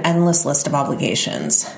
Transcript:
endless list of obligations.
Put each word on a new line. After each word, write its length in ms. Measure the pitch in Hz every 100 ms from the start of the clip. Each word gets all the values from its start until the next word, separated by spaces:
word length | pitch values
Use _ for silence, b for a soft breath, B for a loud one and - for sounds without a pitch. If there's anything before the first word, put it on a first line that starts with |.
| 165
endless 400 | 170 175 165 -
list 200 | 147 -
of 80 |
obligations. 960 | 143 139 - - - - 65 76 - -